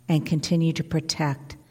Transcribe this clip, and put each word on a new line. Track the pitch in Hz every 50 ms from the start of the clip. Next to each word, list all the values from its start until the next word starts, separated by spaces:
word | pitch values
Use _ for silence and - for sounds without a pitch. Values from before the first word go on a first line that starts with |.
| _ -
and | 170 151 151
continue | - 170 151 - - 180 170 165 165
to | 156 - 160
protect | - - 160 156 160 - - 160 147 139 135 - - - - - _